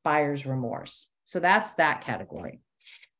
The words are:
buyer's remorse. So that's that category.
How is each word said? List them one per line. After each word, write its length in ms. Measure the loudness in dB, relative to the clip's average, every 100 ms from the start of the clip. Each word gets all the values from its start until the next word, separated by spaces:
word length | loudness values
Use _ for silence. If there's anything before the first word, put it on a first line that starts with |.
buyer's 420 | 0 2 2 -2 -4
remorse. 600 | -4 -4 -6 -10 -16 -18 _ -10
So 140 | 0
that's 340 | 4 4 4
that 300 | 2 2 2
category. 580 | -4 -6 -8 -12 -12 -14 _ _ -20 -20 _ _